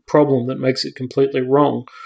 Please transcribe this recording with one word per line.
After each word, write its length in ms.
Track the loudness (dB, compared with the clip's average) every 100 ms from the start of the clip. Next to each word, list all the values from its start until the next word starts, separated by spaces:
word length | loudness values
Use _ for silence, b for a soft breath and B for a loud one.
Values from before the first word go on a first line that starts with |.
| 0
problem 400 | 2 4 2 -2
that 120 | -2
makes 240 | -2 -2
it 120 | -6 -8
completely 460 | -6 0 0 0
wrong, 440 | 0 2 2 0 -8 B